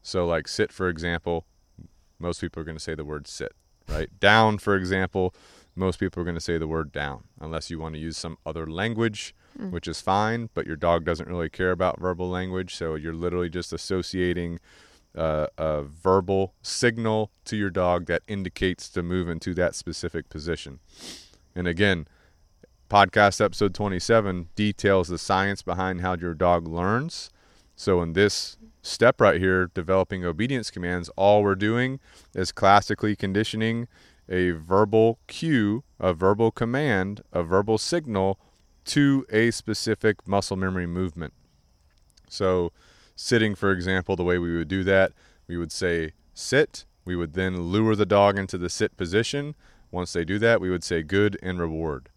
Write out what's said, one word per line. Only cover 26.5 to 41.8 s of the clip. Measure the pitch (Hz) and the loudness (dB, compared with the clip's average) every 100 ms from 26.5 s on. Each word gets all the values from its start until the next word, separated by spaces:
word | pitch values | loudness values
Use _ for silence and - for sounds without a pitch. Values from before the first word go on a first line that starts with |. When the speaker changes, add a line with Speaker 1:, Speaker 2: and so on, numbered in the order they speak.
| 87 82 | 4 0
Speaker 1:
learns. | 82 92 117 160 - - _ _ _ _ | -2 0 0 -2 -10 -16 _ _ _ _
So | - - 92 | -6 0 2
in | 85 | 2
this | 85 104 - - - - _ | 2 2 2 -8 -14 -20 _
step | - - 117 - | -12 4 4 6
right | 104 85 | 4 6
here, | 95 92 90 | 4 2 0
developing | - 85 95 92 95 | -4 2 2 2 -2
obedience | 87 80 120 135 107 | -4 -2 -2 -2 -6
commands, | - 87 90 85 - | -6 -4 -4 -6 2
all | 98 104 | 6 6
we're | 101 95 | 4 2
doing | 107 117 127 135 _ - _ | 0 0 -2 -4 _ -20 _
is | 92 92 | -6 -6
classically | - 98 101 - 104 107 104 | 2 6 6 6 -2 0 -2
conditioning | 98 95 110 110 110 117 117 _ _ _ - | -2 0 -2 -2 -2 -2 -8 _ _ _ -6
a | 92 90 | 0 0
verbal | 80 80 95 107 110 113 113 - | -2 2 4 6 6 4 2 -10
cue, | - 165 135 104 110 - _ | -6 0 2 2 -2 -6 _
a | 92 | -2
verbal | 82 92 104 113 | 2 2 4 2
command, | - 117 131 151 98 95 104 - | 0 -2 0 0 0 0 -6 -6
a | 87 | -4
verbal | 82 92 104 110 | 2 2 2 0
signal | - 170 147 101 95 95 _ _ _ _ | 0 -4 -2 -2 0 -2 _ _ _ _
to | - 147 143 139 - | -2 4 4 4 2
a | 107 117 | 2 2
specific | - - 104 - 104 110 104 - | 0 -6 -4 -2 0 0 0 -2
muscle | 98 - 95 | -2 0 -4
memory | 95 92 87 | -2 -2 -4
movement. | 87 92 85 80 _ _ _ _ _ | -4 -4 -6 -12 _ _ _ _ _